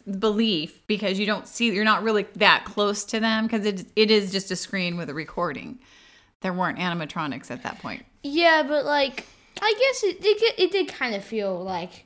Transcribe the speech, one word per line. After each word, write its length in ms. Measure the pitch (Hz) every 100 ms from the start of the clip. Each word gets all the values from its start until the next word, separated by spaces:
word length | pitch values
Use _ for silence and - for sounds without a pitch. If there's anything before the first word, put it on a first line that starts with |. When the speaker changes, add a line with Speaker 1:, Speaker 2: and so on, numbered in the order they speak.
| - 196
Speaker 1:
belief 640 | 220 208 226 165 156 - -
because 320 | 208 202 190
you 60 | 208
don't 220 | 202 -
see, 240 | - 233
you're 120 | 190
not 200 | 220 190
really 220 | 220 214 - -
that 280 | 202 151 -
close 380 | 208 208 208 -
to 140 | 226
them 280 | 220 220 226
'cause 160 | 220 208
it, 200 | 190 - -
it 140 | 220
is 220 | 220 196
just 180 | 190 -
a 60 | 185
screen 420 | - 196 175 175
with 120 | 156
a 40 |
recording. 680 | 143 151 - 175 127 - - - - - - _ _
There 120 | 190
weren't 260 | 180 175 -
animatronics 720 | 180 175 151 175 151 104 -
at 120 | 127
that 160 | - -
point. 260 | - 92 - _
Speaker 2:
Yeah, 400 | 285 302 339 320 285
but, 180 | 294 277
like, 420 | 294 277 - - - _ -
I 120 | 415 415
guess 240 | 539 508
it, 140 | 403 - 427
it, 300 | 427 440 -
it 120 | 339
did 160 | 392 -
kinda 320 | - 254 202
feel, 400 | 196 226 196 175
like, 420 | 190 180 180 -